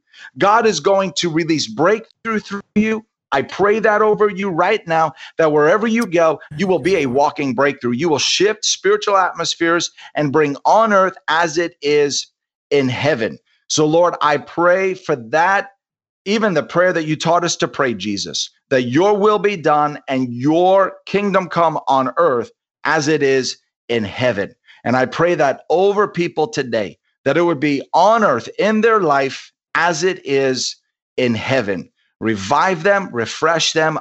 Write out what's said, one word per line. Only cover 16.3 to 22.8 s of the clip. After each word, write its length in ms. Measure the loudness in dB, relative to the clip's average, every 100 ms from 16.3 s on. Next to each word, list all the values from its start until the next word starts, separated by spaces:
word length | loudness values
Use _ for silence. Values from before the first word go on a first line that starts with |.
| 0 0
the 80 | 0
prayer 320 | -2 0 2
that 120 | 0 -4
you 100 | -4
taught 280 | 0 0
us 120 | 0 -4
to 120 | -4
pray, 280 | -2 -2 -2
Jesus, 560 | -6 -6 -6 -8 -8 _ -2
that 140 | 0
your 340 | 2 2 2 2
will 220 | 2 2
be 180 | 0 -2
done 400 | 0 2 0 -4 -6
and 240 | -4 -4
your 680 | -2 0 2 4 4 2 -4 -4
kingdom 420 | -2 0 -2 -2
come 300 | 0 0 0 -2
on 240 | 0 0 0
earth 340 | 0 0 -4 _ _ _